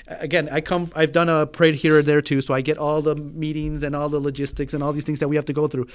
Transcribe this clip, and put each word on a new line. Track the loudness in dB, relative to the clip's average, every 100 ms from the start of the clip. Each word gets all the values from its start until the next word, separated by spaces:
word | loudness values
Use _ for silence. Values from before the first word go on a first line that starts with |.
| -16
a-, | -10
again, | -2 0 0
I | -2
come, | -2 -2 -2
I've | 0 2
done | 2 2
a | 2 0
parade | 4 4 4
here | 4 6
and | 6
there | 4
too, | 2 0
so | 0
I | 0
get | 0 -2
all | 0 0
the | 0 -2
meetings | -6 -6 -6 -4 -6 -4
and | -4 -4
all | -2
the | -2
logistics | -2 -4 -6 -6 -6
and | -4
all | -2
these | -2 -4
things | -2
that | 0
we | 0
have | -2
to |
go | -2 -2
through. | -2 -6